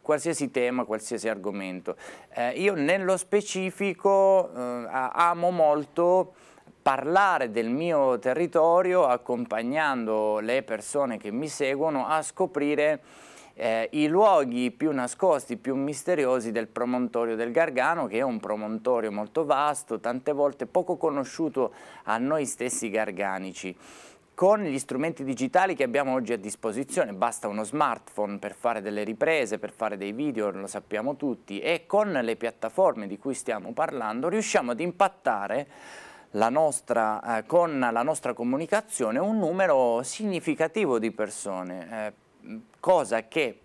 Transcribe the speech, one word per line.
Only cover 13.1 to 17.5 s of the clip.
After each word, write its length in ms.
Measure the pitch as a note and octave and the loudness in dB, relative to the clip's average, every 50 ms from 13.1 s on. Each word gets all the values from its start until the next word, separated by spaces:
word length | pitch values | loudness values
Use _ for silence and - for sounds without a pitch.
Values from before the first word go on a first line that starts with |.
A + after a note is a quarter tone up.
| - - - - - - - - _ | -20 -20 -20 -20 -20 -20 -20 -20 _
eh, 360 | - - A2+ A2+ A2+ A2+ G#2 | -6 -2 -2 0 0 -2 -2
i 160 | - D3+ D3+ | 0 0 2
luoghi 640 | D3+ D#3+ F#3+ G#3+ G#3+ F#3+ D#3 C#3 B2 A#2+ B2 B2 B2 | 2 4 6 6 8 6 6 4 2 0 -2 -2 -2
più 200 | - _ D3 D#3 | -2 _ -2 0
nascosti, 640 | D3 C3 B2 A#2+ - - G3 F#3 D#3 C3+ - - A#2+ | 0 0 -2 -4 -2 2 4 4 4 2 0 -6 -10
più 180 | G#2 - C3+ C3 | -6 -4 -4 -2
misteriosi 760 | C3+ C#3 C#3+ D3 C3+ - - F3+ D3+ C#3 B2+ B2+ B2+ A2 A2+ | -2 -2 -4 -6 -6 -2 0 0 2 2 2 2 0 0 -2
del 160 | A2 A#2 A2+ | -2 -4 -4
promontorio 680 | - - A#2 A#2+ B2 B2+ B2 B2+ A2+ - A#2+ A#2 A#2 A2+ | -4 -4 -4 -2 0 0 -2 -2 -2 0 -2 0 0 0
del 160 | A2 A#2 A#2+ | -2 -4 0